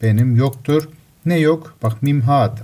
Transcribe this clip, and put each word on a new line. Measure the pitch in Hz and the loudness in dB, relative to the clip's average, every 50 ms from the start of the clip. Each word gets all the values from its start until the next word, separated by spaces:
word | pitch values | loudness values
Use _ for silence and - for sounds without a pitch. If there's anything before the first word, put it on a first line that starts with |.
| - | -2
Benim | 113 107 107 123 131 120 | 0 2 2 2 2 2
yoktur. | 117 131 139 - - - - 147 156 156 - - - _ _ _ _ - | 2 0 0 -2 -6 -4 0 0 0 0 -2 -12 -20 _ _ _ _ -4
Ne | 165 175 165 | -2 0 0
yok? | 156 151 165 160 - - - - - | 2 0 0 -2 -4 -14 -16 -6 -4
Bak | 113 113 - 135 | -4 -4 -2 -2
mimhat. | 143 143 143 117 131 139 139 117 101 - - | -2 -2 0 0 2 2 2 2 0 -2 -6